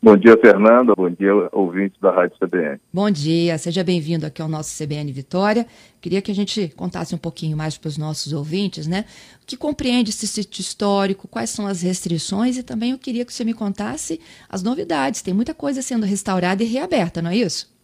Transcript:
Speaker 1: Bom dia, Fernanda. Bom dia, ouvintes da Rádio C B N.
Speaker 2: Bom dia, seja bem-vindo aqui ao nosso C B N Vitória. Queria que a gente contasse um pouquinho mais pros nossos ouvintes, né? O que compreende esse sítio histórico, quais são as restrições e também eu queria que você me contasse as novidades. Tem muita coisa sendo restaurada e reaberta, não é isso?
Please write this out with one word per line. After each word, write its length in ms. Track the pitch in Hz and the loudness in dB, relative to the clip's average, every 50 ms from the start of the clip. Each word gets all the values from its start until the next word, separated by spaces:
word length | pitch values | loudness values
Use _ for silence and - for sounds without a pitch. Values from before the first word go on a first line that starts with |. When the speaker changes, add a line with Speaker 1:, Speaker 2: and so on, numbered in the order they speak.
Speaker 1:
Bom 140 | - 113 107 | 10 10 8
dia, 220 | 98 92 117 113 113 | 10 12 10 10 10
Fernanda. 560 | - 117 101 95 101 113 117 123 127 120 101 | 10 8 8 8 8 6 6 6 6 4 4
Bom 140 | 95 95 90 | 4 2 -2
dia, 240 | 85 - 98 98 101 104 90 87 | 0 0 2 4 4 4 2 0
ouvintes 480 | - 107 98 90 85 92 98 98 95 _ | 0 -2 -2 0 0 -2 -2 -2 -4 _
da 100 | - 95 | 2 2
Rádio 280 | 90 92 90 90 - _ | 4 4 2 0 0 _
C 100 | - 87 | -6 -2
B 100 | 90 92 | -2 -2
N. 220 | 80 76 69 69 _ _ | -2 -2 -4 -8 _ _
Speaker 2:
Bom 200 | - 175 202 214 | -4 -2 0 0
dia, 460 | 202 147 143 156 160 170 170 170 165 156 | 0 0 0 0 0 2 2 0 -2 -2
seja 260 | - 175 165 190 185 | -4 -4 -4 -2 -2
bem-vindo 420 | 165 180 175 151 151 170 165 151 | 0 0 -2 -2 -2 -4 -4 -4
aqui 160 | 151 143 - | -6 -8 -8
ao 60 | 160 156 | -6 -6
nosso 220 | 160 156 156 - | -6 -6 -8 -10
C 180 | - - 156 147 | -10 -10 -8 -6
B 80 | 147 | -6
N 160 | 147 151 147 | -6 -6 -8
Vitória. 560 | 131 135 135 _ - 180 190 208 214 233 233 240 - - - - _ _ | -10 -10 -12 _ -4 -2 0 2 0 0 -2 -4 -8 -20 -20 -20 _ _
Queria 220 | - 175 165 190 | -8 -4 -4 -4
que 100 | 196 - | -2 -4
a 20 | 208 | -4
gente 360 | 185 208 190 - 220 202 160 | -4 -4 -4 -2 -4 -4 -6
contasse 440 | - - - 180 175 180 165 - - | -6 -8 -10 -8 -6 -8 -8 -8 -8
um 40 | 165 | -8
pouquinho 400 | - 165 165 - - 160 151 151 | -8 -10 -10 -8 -6 -6 -4 -4
mais 200 | 156 156 151 - | -6 -6 -8 -8
pros 200 | - 160 147 147 | -10 -10 -8 -6
nossos 340 | 151 156 156 147 - - | -6 -6 -6 -8 -8 -6
ouvintes, 560 | 147 160 143 151 156 190 202 190 - - 151 156 | -6 -6 -6 -4 -4 -2 -2 -2 -4 -6 -6 -4
né? 160 | 175 190 220 - - - - - - _ _ | -4 -4 -6 -8 -14 -20 -20 -20 -20 _ _
O 20 | |
que 120 | - - 254 | -14 -12 -8
compreende 540 | - 294 302 - 285 254 240 247 247 208 | -6 -6 -6 -4 -2 0 0 0 0 0
esse 140 | 220 - - | -2 -6 -6
sítio 360 | 202 - - 202 - - - | -6 -4 -6 -6 -8 -8 -10
histórico, 680 | 185 - - _ 214 202 202 196 196 196 196 196 - - | -10 -10 -6 _ 0 0 2 2 2 0 -2 -4 -6 -12
quais 220 | - 226 233 226 | -10 -8 -6 -6
são 180 | - - 208 202 | -6 -6 -6 -4
as 140 | 196 175 | -4 -4
restrições 760 | 170 180 185 180 - 175 170 160 - - 196 196 226 254 247 254 | -2 -4 -4 -4 -4 -4 -4 -4 -4 -4 -2 -2 0 0 -2 -4
e 60 | 247 | -6
também 280 | - 254 220 226 240 | -8 -6 -4 -4 -4
eu 60 | 262 254 | -4 -4
queria 280 | - - 240 233 240 | -6 -6 -4 -4 -6
que 80 | 247 - | -6 -6
você 100 | - 247 | -6 -4
me 100 | 220 233 | -4 -4
contasse 680 | 226 220 202 196 - 202 214 254 311 - - 330 320 - - - - - _ | -2 -4 -6 -4 -4 -6 -8 -8 -10 -8 -8 -8 -10 -10 -16 -20 -20 -20 _
as 160 | - 190 180 | -10 -6 -4
novidades. 580 | 214 254 302 403 339 330 294 269 269 233 - | -4 -4 -4 -4 -4 -2 -2 -2 -2 -4 -4
Tem 120 | - - 180 | -6 -2 -2
muita 200 | 196 240 240 311 | -2 -2 -2 -4
coisa 280 | _ - 285 285 269 | _ -4 -4 -4 -4
sendo 240 | 254 - 254 233 220 | -4 -4 -2 -2 0
restaurada 580 | 190 202 196 - - 190 185 175 175 190 196 233 | 0 -2 -2 -2 -2 -2 0 0 0 0 0 0
e 20 | |
reaberta, 560 | 233 226 262 302 370 349 269 185 170 - 170 | -2 -2 -4 -4 0 0 0 0 0 -2 -4
não 100 | 165 170 | -4 -2
é 40 | 175 | 0
isso? 340 | 220 240 180 - - - _ _ _ | 0 0 0 -2 -6 -10 _ _ _